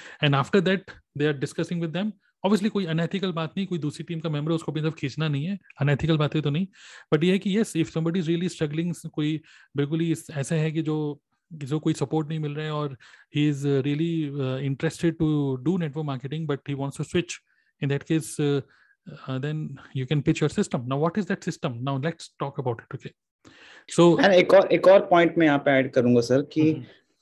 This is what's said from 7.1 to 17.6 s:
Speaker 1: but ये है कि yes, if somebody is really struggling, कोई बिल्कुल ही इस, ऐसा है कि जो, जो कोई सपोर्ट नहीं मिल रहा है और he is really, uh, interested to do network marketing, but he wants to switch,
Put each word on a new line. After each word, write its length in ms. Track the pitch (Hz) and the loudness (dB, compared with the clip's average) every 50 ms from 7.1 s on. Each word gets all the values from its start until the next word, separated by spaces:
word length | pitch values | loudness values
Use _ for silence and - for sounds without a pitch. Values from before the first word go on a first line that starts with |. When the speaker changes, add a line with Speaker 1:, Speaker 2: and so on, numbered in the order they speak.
| 156 | 0
Speaker 1:
but 100 | 151 165 | 2 4
ये 80 | 180 | 4
है 80 | 185 196 | 2 2
कि 180 | - 208 185 | 0 0 0
yes, 180 | 220 214 - - | 0 0 0 0
if 120 | 165 156 | -2 -2
somebody 300 | - - 165 160 165 165 | -2 -2 -4 -2 -2 -2
is 120 | 190 156 156 | -2 0 0
really 240 | 170 170 180 175 - | 0 0 -2 -4 -2
struggling, 560 | - 165 147 147 160 170 175 165 - - 165 | -2 -4 -4 -2 -4 -4 -4 -6 -8 -10 -10
कोई 320 | - 160 151 151 156 147 - - - - - _ - | -6 -2 -2 -2 -2 -4 -8 -12 -20 -20 -20 _ -4
बिल्कुल 220 | 139 143 139 160 160 | -2 -2 0 0 -2
ही 120 | 170 165 | 0 0
इस, 160 | 156 156 - - | -2 -4 -6 -10
ऐसा 240 | 160 139 135 - 165 | -8 -6 -4 -2 0
है 160 | 156 156 160 | 0 0 0
कि 100 | 151 165 | -2 -2
जो, 400 | 156 156 156 151 151 147 143 - _ _ _ _ _ - 165 | -2 -2 -2 -2 -2 -4 -6 -8 _ _ _ _ _ -18 -14
जो 260 | 151 151 123 151 156 | -10 -6 -4 -4 -2
कोई 140 | - 160 156 | 0 0 0
सपोर्ट 340 | - 147 120 156 156 156 | 0 -2 -2 0 -2 -2
नहीं 120 | 147 160 156 | -2 -4 -6
मिल 160 | 151 147 147 | -6 -6 -6
रहा 100 | 151 156 | -6 -6
है 60 | 156 | -6
और 260 | 151 151 147 143 139 - - - - - - _ - | -4 -4 -6 -6 -8 -12 -20 -20 -20 -20 -18 _ -2
he 160 | 147 147 151 147 | 2 2 2 2
is 120 | 139 143 | 0 0
really, 640 | 143 139 135 131 143 143 147 165 170 165 160 151 143 139 143 | 0 0 2 0 0 0 0 -2 -2 -2 -2 -4 -4 -4 -4
uh, 220 | 135 131 127 131 143 135 | -4 -4 -4 -4 -4 -4
interested 440 | 139 - 165 160 - - 170 170 156 - | -4 -2 -2 -4 -4 0 -2 -2 0 0
to 360 | 160 156 151 147 143 139 131 131 123 | 0 0 2 2 0 0 -2 -2 -2
do 140 | 151 185 185 170 | -2 0 0 -2
network 260 | 147 131 160 156 147 135 | -4 -4 -6 -6 -4 -6
marketing, 320 | 123 131 135 147 160 165 147 | -6 -6 -8 -8 -6 -4 -4
but 80 | 143 139 - - | -4 -4 -4 -8
he 100 | 139 135 | -6 -4
wants 220 | 139 139 - - | -4 -6 -6 -6
to 60 | 151 | -8
switch, 260 | - - 175 170 - - - _ _ _ _ | -2 -2 -2 -2 -2 -10 -16 _ _ _ _